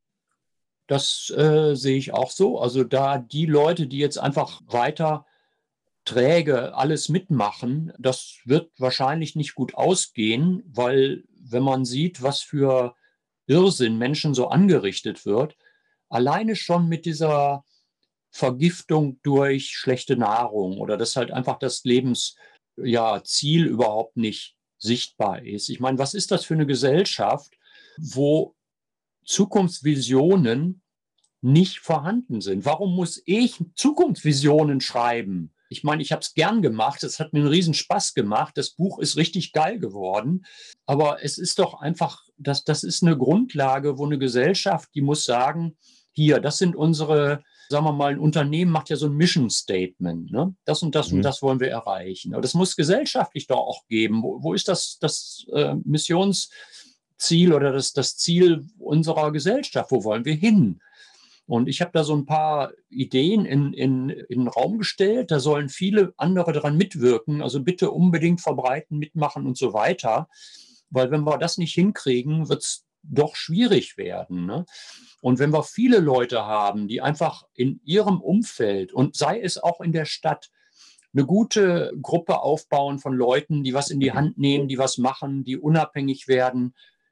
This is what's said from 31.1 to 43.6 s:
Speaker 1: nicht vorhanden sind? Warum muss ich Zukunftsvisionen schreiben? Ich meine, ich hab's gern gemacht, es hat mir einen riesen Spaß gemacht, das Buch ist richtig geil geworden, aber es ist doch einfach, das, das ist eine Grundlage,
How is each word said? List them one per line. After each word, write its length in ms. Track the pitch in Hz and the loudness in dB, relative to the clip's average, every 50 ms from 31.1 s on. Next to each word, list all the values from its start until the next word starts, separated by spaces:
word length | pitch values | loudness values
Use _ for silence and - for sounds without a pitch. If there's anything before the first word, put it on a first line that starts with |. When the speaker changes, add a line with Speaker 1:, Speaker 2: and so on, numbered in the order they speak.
| _ _ _ _ _ - | _ _ _ _ _ -4
Speaker 1:
nicht 380 | - 127 139 170 185 185 - - | 2 6 6 6 6 4 0 -10
vorhanden 600 | - - 160 151 143 180 220 247 247 - 127 104 | -2 -2 -2 0 0 -2 -2 -2 -2 -4 -8 -6
sind? 240 | 90 98 95 101 92 | -4 -4 -4 -2 0
Warum 280 | 143 156 160 208 185 175 | -2 -2 -2 -2 -2 -2
muss 280 | 185 175 170 - - - | -2 -2 -4 -6 -10 -4
ich 380 | - 190 226 247 220 - - 170 - - | -2 0 2 2 0 0 -4 -10 -10 -6
Zukunftsvisionen 1040 | - - 285 302 339 359 285 175 - - 151 143 135 143 147 147 156 156 147 139 131 | 0 0 0 4 4 2 2 2 -2 0 0 0 2 4 4 4 4 4 2 0 -2
schreiben? 720 | - - - 120 120 120 120 117 104 98 95 90 82 78 _ _ _ - | -2 -4 -2 -2 0 0 0 -2 -4 -6 -6 -8 -8 -10 _ _ _ -18
Ich 140 | 127 - - | -14 -6 -4
meine, 180 | 147 147 160 | -2 -2 -2
ich 100 | 147 - | -2 -4
hab's 220 | 156 - - - - | -4 -4 -4 -6 -2
gern 280 | 160 156 196 220 226 | 0 0 2 2 2
gemacht, 420 | 170 131 113 110 - 139 135 - 131 | 0 0 0 0 -2 -2 -2 -4 -10
es 160 | 120 - - | -10 -6 -8
hat 140 | 156 - - | -8 -4 0
mir 60 | 147 | 0
einen 100 | 147 139 | 2 2
riesen 240 | 151 185 185 160 143 | 2 2 2 2 0
Spaß 400 | - - - 175 196 - - - | -2 -2 -2 -2 -2 -2 -4 -4
gemacht, 440 | 143 107 101 107 123 151 - - | -4 -4 -2 -2 -2 -2 -4 -6
das 140 | 151 131 - | -8 -8 -8
Buch 280 | _ - 175 196 185 - | _ -4 -4 -4 -2 -4
ist 180 | 156 135 135 | -6 -4 0
richtig 340 | 147 170 170 - 185 - - | 0 -2 -2 -2 -6 -6 -4
geil 280 | - 160 156 180 240 208 | -2 -2 -2 -2 -2 -6
geworden, 640 | 127 104 95 104 92 92 95 107 110 143 180 185 - - - - - - - _ - | -8 -8 -8 -8 -6 -4 -4 -2 -2 -2 -4 -4 -6 -10 -20 -20 -20 -20 -20 _ -6
aber 380 | - 139 143 151 147 147 - - | -2 0 2 2 2 0 -2 -6
es 140 | 147 - | -8 -8
ist 220 | - 180 175 - - | -6 -6 -6 0 0
doch 220 | 180 - - - | 0 0 -2 -8
einfach, 420 | 139 156 160 - 165 131 - - _ _ _ | -6 -6 -2 -2 -4 -4 -6 -12 _ _ _
das, 260 | - 139 143 139 - - | -10 -6 -4 -4 -4 -2
das 180 | - 151 - - | -2 -4 -2 -2
ist 200 | 175 - - 185 | -6 -2 2 4
eine 140 | 165 160 | 4 4
Grundlage, 800 | 131 127 139 170 220 254 247 - 147 | 4 2 2 4 2 2 0 -2 -2